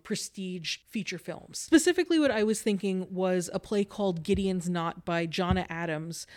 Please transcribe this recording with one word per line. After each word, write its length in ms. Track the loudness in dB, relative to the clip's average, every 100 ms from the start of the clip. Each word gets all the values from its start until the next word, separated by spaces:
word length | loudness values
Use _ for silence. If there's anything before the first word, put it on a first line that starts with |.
prestige 760 | -8 -6 -6 -8 -8 -6 -6 -8 _
feature 300 | -6 -6 -8
films. 400 | -8 -12 -12 -12
Specifically, 600 | 4 6 6 4 2 4
what 120 | 4
I 120 | 4
was 200 | 2 2
thinking 440 | 0 0 0 -2 -4
was 400 | -2 0 2 0
a 60 | -4
play 240 | -2 0
called 380 | 0 0 0 0
Gideon's 480 | 0 0 2 0 -2
Knot 340 | -2 -2 -4
by 220 | -2 0 0
Jonna 400 | 0 0 -2 -4
Adams, 580 | -6 -6 -6 -6 -10 -14